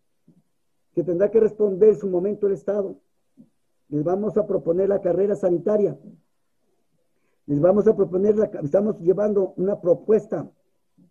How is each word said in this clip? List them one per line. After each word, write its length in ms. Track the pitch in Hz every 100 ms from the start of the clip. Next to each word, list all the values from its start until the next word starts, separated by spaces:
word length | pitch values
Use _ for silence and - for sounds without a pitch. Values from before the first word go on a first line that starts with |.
| _ _ _ _ _ _ _ _ _ -
que 100 | 165
tendrá 260 | 170 202
que 80 | 220
responder 520 | 214 - 208 190 214
en 100 | 202
su 80 | 196
momento 380 | 180 190 208 202
el 60 | 190
Estado. 440 | - 208 190 - _ _ _ _ 220 _ _ _ _
Les 140 | 147
vamos 340 | 156 185 208 190
a 100 | 202
proponer 420 | 180 160 175 196
la 120 | 196
carrera 360 | 180 175 202 208
sanitaria. 600 | 185 170 - 208 196 147 - - _ _ _ _ _ _ _ _ _ _ _ _ -
Les 140 | 143
vamos 260 | 175 208 208
a 100 | 208
proponer 400 | 190 185 202 208
la 140 | 214
ca-, 100 | -
estamos 380 | 143 190 214 -
llevando 540 | 170 185 208 202 185 -
una 240 | 185 -
propuesta 720 | 175 170 - 214 208 170 147 - _ _ _ _ _